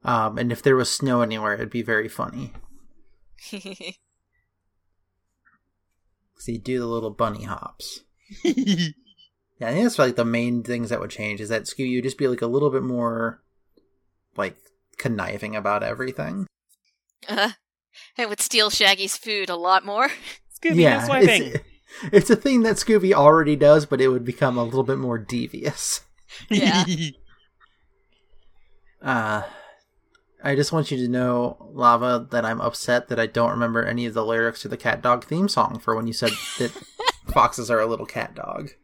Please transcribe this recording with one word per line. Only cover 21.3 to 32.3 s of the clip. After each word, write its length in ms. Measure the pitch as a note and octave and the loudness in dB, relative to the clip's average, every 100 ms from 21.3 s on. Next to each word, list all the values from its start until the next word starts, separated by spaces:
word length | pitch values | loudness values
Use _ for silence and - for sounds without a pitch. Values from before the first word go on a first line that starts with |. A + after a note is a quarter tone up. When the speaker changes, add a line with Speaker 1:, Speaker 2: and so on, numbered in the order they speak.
| F#2 | 6
Speaker 1:
it's, 220 | - - - - _ - F3 | 2 -6 -8 -20 _ -12 4
it's 180 | G3+ G3 | 4 6
a 60 | A3 | 2
thing 260 | C#4 B3+ | 4 4
that 140 | A3+ G#3 | 4 2
Scooby 360 | - A3 F#3 | 4 4 6
already 440 | F#3 C#3+ D#3+ D3 D3 | 4 6 4 4 4
does, 300 | C#3+ D3+ D3 | 6 6 4
but 140 | C3 | 2
it 80 | C3 | 2
would 160 | B2+ | 2
become 320 | A#2+ B2 C#3 B2 | -4 -2 0 0
a 80 | |
little 200 | A#2 C3 | -2 -2
bit 140 | B2 C3+ | -2 -2
more 200 | B2+ A#2 | -2 -6
devious. 840 | G2+ A#2+ - - - - - - - _ _ - - | -4 -6 -6 -6 -8 -6 -6 -6 -10 _ _ -20 -2
Speaker 2:
Yeah. 340 | G#3 A#3+ F3 F3+ | 2 4 2 2
Speaker 3:
<laughs> 60 | E3 D#3+ - - _ _ _ _ _ _ _ _ _ _ - - - - - _ _ | -2 -6 -10 -20 _ _ _ _ _ _ _ _ _ _ -20 -20 -20 -20 -20 _ _
Speaker 1:
Uh, 400 | C3+ B2 G#2+ G#2+ G2 - - - _ _ _ _ _ _ | -4 -2 0 -4 -6 -16 -20 -20 _ _ _ _ _ _
I 120 | C#3+ | -2
just 180 | C#3 C#3+ | 0 0
want 180 | E3 D3 | 0 -2
you 60 | C3+ | -2
to 120 | B2 | -2
know, 500 | B2+ B2 B2 A#2+ - - | 0 0 0 -2 -6 -16
Lava, 520 | C3+ A#2+ A#2 B2 A#2+ A#2 | 2 4 6 4 0 0